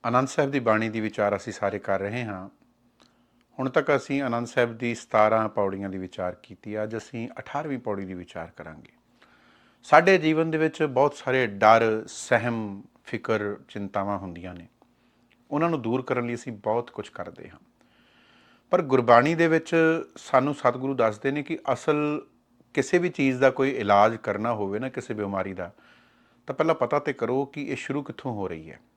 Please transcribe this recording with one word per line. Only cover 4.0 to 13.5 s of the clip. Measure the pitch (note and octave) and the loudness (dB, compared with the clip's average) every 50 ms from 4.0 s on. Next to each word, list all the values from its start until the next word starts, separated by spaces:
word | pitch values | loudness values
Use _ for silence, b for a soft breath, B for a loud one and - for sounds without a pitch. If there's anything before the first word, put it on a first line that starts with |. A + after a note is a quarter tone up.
| - - C#3 C#3 | 0 -2 -4 -2
ਆਨੰਦ | C#3 B2+ A#2 A#2 A#2+ | -2 -2 -2 -2 -4
ਸਾਹਿਬ | A#2 - C3 A#2+ A#2+ A2+ | -2 0 0 0 0 0
ਦੀ | A2+ B2 A#2+ A#2 | -4 -4 -4 -4
ਸਤਾਰਾਂ | - - _ - A2 G#2+ G#2+ A2 A2 A2 G#2+ | -6 -8 _ 4 4 6 6 4 2 0 0
ਪੌੜੀਆਂ | - - G2+ G2 G2 F#2+ G2+ G2 | 0 0 0 0 -2 -4 -6 -6
ਦੀ | F#2+ | -6
ਵਿਚਾਰ | F#2+ F#2 F#2 - - F#2 F2+ F2 F2 - | -8 -10 -10 -8 -6 -6 -6 -6 _ -18
ਕੀਤੀ। | _ G2 _ - G#2+ G#2 G#2+ G#2+ | _ -20 _ -14 -10 -6 -6 -6
ਅੱਜ | A2 A2+ | -4 -6
ਅਸੀਂ | A2+ - - - A#2 A2+ A#2+ - - | -8 -10 -10 -10 -10 -10 -10 -10 -14
ਅਠਾਰਵੀਂ | - - - C#3+ D#3 D#3 C#3 B2 | -16 -10 -8 -8 -6 -6 -8 -6
ਪੌੜੀ | - A2+ G#2 G2 G2 | -4 -6 -6 -6 -6
ਦੀ | F#2 F#2 | -8 -10
ਵਿਚਾਰ | F2+ F2 - - F2 D#2+ E2 _ | -12 -12 -14 -12 -14 -14 -14 _
ਕਰਾਂਗੇ। | - D#2+ D#2+ D#2+ D2+ - - _ _ _ _ _ b b b b b b b b b b b b b b | -18 -16 -16 -16 -18 -20 -20 _ _ _ _ _ b b b b b b b b b b b b b b
ਸਾਡੇ | - D3 D#3 E3+ F#3+ F#3+ | 6 6 6 8 8 4
ਜੀਵਨ | F3+ D3+ D#3 D#3 D#3 E3 E3 | 4 4 2 2 2 0 0
ਦੇ | D#3 | 0
ਵਿੱਚ | D#3 D#3 D#3 D#3 - D#3+ | 0 0 0 0 -2 -4
ਬਹੁਤ | D3 C3 B2+ C#3 D3 C#3+ | 0 2 2 2 2 2
ਸਾਰੇ | - - C3+ B2+ C3 B2+ | -2 -4 -2 0 0 0
ਡਰ, | A2 G2+ G2 G#2+ G#2+ A2+ A#2 A2+ A2+ A2 A2 - | 0 0 4 8 8 8 8 6 2 0 -2 -4
ਸਹਿਮ, | - - - - - B2+ A2+ A2 B2 A#2 A2+ A2 G#2 G2 G2 - - _ _ _ | -10 -14 -14 -2 0 0 2 2 0 -4 -4 -6 -8 -10 -14 -16 -20 _ _ _
ਫਿਕਰ, | - - A2 - - A2 G#2+ G#2 G2+ | -10 -10 -10 -2 -2 -2 -2 -2 -4